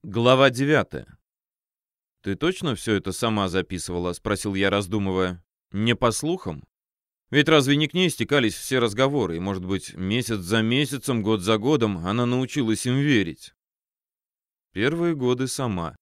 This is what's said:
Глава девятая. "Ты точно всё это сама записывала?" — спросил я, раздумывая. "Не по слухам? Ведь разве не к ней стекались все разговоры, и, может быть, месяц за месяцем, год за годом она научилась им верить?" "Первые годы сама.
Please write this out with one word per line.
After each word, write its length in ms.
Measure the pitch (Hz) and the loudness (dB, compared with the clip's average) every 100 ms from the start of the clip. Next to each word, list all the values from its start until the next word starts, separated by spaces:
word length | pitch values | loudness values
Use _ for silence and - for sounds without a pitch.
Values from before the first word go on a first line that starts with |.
Глава 460 | - 101 117 131 135 | -4 2 6 8 6
девятая. 560 | 123 139 151 95 73 55 - _ _ _ _ _ _ _ _ _ _ | 4 2 2 0 -8 -14 -20 _ _ _ _ _ _ _ _ _ _
"Ты 120 | - | -6
точно 400 | 98 160 185 156 | -2 -2 -2 -4
всё 220 | 110 - 101 | -4 0 0
это 160 | 95 | 0
сама 360 | 90 117 107 95 | -2 0 0 0
записывала?" — 640 | 92 90 90 - 87 90 | 0 -2 -6 -6 -4 -4
спросил 420 | 87 110 101 107 95 | -6 -4 -2 -2 0
я, 120 | 98 | 2
раздумывая. 760 | 101 95 107 98 92 92 87 _ _ _ | 2 0 -2 0 0 0 -4 _ _ _
"Не 240 | 98 113 | -2 0
по 160 | 120 120 | 2 0
слухам? 540 | 107 151 180 - 76 - _ _ _ _ _ _ | 0 -4 -6 -6 -10 -14 _ _ _ _ _ _
Ведь 180 | 147 147 | 2 4
разве 280 | 160 135 143 | 4 4 2
не 100 | 151 | 0
к 80 | |
ней 160 | 175 180 | 0 0
стекались 460 | - 113 143 117 - | -2 0 2 2 -2
все 240 | - 131 | -2 0
разговоры, 560 | 117 104 135 143 98 85 | 0 0 0 0 -2 -2
и, 20 | |
может 260 | 95 95 | -4 -4
быть, 300 | 92 95 - | -4 -4 -6
месяц 440 | - 92 113 117 110 | -8 -2 -2 -2 -6
за 220 | 87 113 | 0 0
месяцем, 640 | 110 127 147 143 - 120 | 2 0 0 -4 -4 -2
год 200 | 104 110 | 0 0
за 140 | 92 110 | 2 0
годом 480 | 113 151 110 92 | 2 2 0 -2
она 220 | 87 113 120 | -2 -2 0
научилась 580 | 123 131 - 113 107 | -2 -2 -2 -2 -2
им 140 | 123 131 | 0 0
верить?" 560 | 143 123 87 - - _ _ _ _ _ _ _ _ _ _ _ _ | 2 2 0 -6 -18 _ _ _ _ _ _ _ _ _ _ _ _
"Первые 420 | 92 120 165 170 | -2 -2 0 -2
годы 320 | 156 123 123 131 | 0 0 0 -2
сама. 480 | - 127 92 82 - | -4 -4 -4 -6 -10